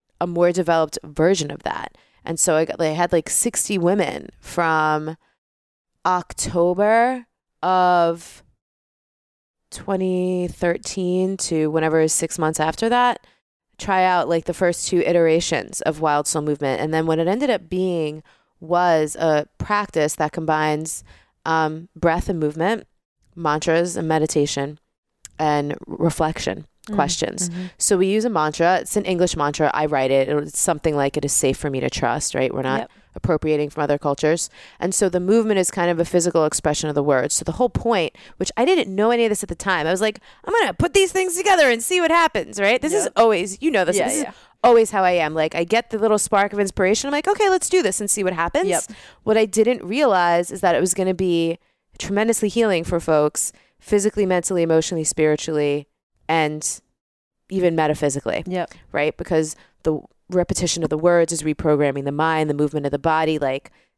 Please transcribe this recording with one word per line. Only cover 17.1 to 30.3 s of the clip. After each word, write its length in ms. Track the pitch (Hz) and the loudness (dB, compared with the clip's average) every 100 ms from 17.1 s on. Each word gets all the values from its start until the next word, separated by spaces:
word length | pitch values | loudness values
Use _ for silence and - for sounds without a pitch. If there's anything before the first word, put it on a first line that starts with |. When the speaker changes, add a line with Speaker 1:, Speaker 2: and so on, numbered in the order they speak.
| 160 | 0
Speaker 1:
it 80 | 165 | 0
ended 220 | 214 277 | 0 0
up 200 | 208 165 | -2 -2
being 540 | 180 185 175 151 156 - _ _ _ | -4 -2 -2 -4 -8 -16 _ _ _
was 560 | 160 175 180 160 151 - | -2 2 4 2 0 0
a 320 | 160 151 - - | 0 0 -2 -8
practice 580 | - 208 202 160 151 - | -4 -2 -2 -2 -2 -2
that 160 | 156 | -4
combines, 720 | - 160 156 156 151 160 - - - _ _ 160 | -4 -2 0 0 -2 -6 -12 -14 -20 _ _ -2
um, 420 | 160 156 156 170 - | 0 0 -4 -14 -2
breath 320 | 170 170 - | 0 0 -2
and 120 | 175 | -2
movement, 480 | 151 156 180 220 - _ _ _ _ - | -2 0 -2 -2 -8 _ _ _ _ -6
mantras 600 | 160 151 170 165 175 170 | -2 -2 0 0 0 -2
and 120 | 160 | -2
meditation, 720 | 156 156 151 147 - 143 151 _ _ _ _ - - | 0 0 0 0 -2 -8 -10 _ _ _ _ -16 -4
and 380 | 156 147 147 - - | 0 0 -2 -6 -10
reflection 800 | - 165 - 156 160 - - 156 _ - | -2 -2 0 -2 -4 -6 -8 -10 _ -6
Speaker 2:
Mm, 60 | 208 | -2
Speaker 1:
questions. 540 | - - - - 180 | -2 -2 -4 -4 -6
Speaker 2:
mm-hmm. 160 | 175 185 - | -8 -12 -4
Speaker 1:
So 200 | - 190 | 0 2
we 100 | 190 | 2
use 180 | 208 233 | 0 0
a 40 | |
mantra. 480 | 185 151 151 170 185 | 0 0 2 2 2
It's 180 | - 214 | 0 -4
an 80 | - | -2
English 300 | 180 180 160 | 0 0 0
mantra. 320 | 147 147 151 - | -2 0 0 0
I 100 | 151 | 0
write 240 | 143 131 | 0 2
it. 180 | 135 | 2
It's 320 | 135 | 2